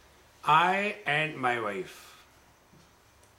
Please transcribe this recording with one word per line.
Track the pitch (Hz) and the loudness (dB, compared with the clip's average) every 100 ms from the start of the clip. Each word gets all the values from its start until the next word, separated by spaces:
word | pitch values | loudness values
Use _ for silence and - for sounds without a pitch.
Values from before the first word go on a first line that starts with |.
| - - - - | -20 -20 -20 -8
I | - 151 180 190 202 202 - | 4 4 4 2 -2 -6 -2
and | 147 156 131 | -2 -2 -2
my | 127 120 | -2 0
wife. | 107 98 87 - - - - - - _ _ - - _ _ _ - | -2 -6 -8 -14 -20 -20 -20 -20 -20 _ _ -20 -20 _ _ _ -20